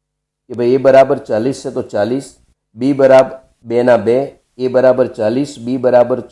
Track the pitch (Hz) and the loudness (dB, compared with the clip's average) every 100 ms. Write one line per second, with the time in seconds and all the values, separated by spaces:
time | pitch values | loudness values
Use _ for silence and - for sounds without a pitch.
0 | _ _ _ _ _ 120 120 131 135 135 | _ _ _ _ _ -4 -2 2 4 4
1 | 135 131 - 110 123 131 139 123 - 107 | 4 0 -4 -4 -4 -6 -8 -10 -6 -6
2 | 107 135 135 _ _ _ _ 110 131 135 | -4 -6 -8 _ _ _ _ -6 -4 2
3 | 135 131 - - _ _ 113 117 123 113 | 4 4 4 -6 _ _ -6 -2 2 2
4 | 104 127 139 - _ - 127 127 127 127 | 2 -2 -4 -12 _ -10 -4 0 2 2
5 | 120 - 107 123 143 117 120 131 123 123 | -2 -4 -4 -4 -6 -10 -8 -4 2 2
6 | 120 123 110 | 2 -2 -8